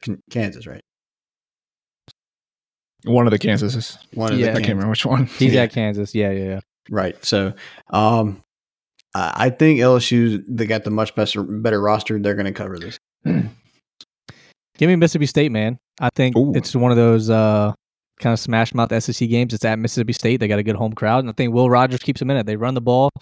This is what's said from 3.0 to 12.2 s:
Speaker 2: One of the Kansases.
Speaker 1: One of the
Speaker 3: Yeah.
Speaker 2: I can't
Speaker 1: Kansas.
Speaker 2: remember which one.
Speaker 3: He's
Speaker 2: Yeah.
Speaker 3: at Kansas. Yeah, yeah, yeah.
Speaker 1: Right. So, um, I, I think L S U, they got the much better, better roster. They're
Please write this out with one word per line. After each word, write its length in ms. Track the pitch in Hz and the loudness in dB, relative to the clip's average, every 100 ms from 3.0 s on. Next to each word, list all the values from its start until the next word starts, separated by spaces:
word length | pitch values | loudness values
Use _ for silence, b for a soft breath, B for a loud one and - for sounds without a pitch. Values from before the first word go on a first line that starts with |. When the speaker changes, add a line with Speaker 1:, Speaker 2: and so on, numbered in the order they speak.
Speaker 2:
One 220 | - 120 120 | 2 4 4
of 40 | |
the 80 | 104 | 2
Kansases. 600 | 107 101 101 123 - - - | 0 0 -2 -4 -8 -14 -14
Speaker 1:
One 180 | 113 110 | -6 -2
of 60 | 123 | 0
the 60 | |
Speaker 3:
Yeah. 60 | 113 | 0
Speaker 2:
I 40 | |
can't 100 | 113 | 0
Speaker 1:
Kansas. 40 | 107 | -2
Speaker 2:
remember 200 | 98 104 | -2 -2
which 160 | 110 123 | -2 -2
one. 200 | 131 123 | 0 -2
Speaker 3:
He's 280 | - 131 | 2 2
Speaker 2:
Yeah. 80 | 110 | 4
Speaker 3:
at 100 | 117 | 0
Kansas. 420 | - 107 101 101 | -2 -4 -4 -4
Yeah, 160 | 110 101 | -2 -2
yeah, 140 | 98 | -2
yeah. 160 | 95 95 - _ - | -6 -8 -12 _ -8
Speaker 1:
Right. 320 | 101 92 - | -4 -4 -6
So, 280 | - 104 95 98 B B - | -2 -2 -2 -6 B B -4
um, 520 | 101 110 117 107 95 _ _ _ _ _ _ _ | 0 2 2 0 -6 _ _ _ _ _ _ _
I, 180 | 95 85 - 123 | -6 -4 0 0
I 40 | |
think 300 | 123 156 139 | 4 4 4
L 160 | 127 123 | 4 4
S 140 | 120 | 2
U, 320 | 120 117 107 - | 2 2 0 -6
they 180 | 117 110 | -4 -2
got 180 | 110 | -2
the 60 | 107 | -2
much 240 | 107 110 | -2 -2
better, 280 | - 104 104 | -2 -2 -2
better 380 | 95 107 110 104 | -6 -4 0 0
roster. 380 | 104 107 - | 2 0 -2
They're 160 | 107 | -2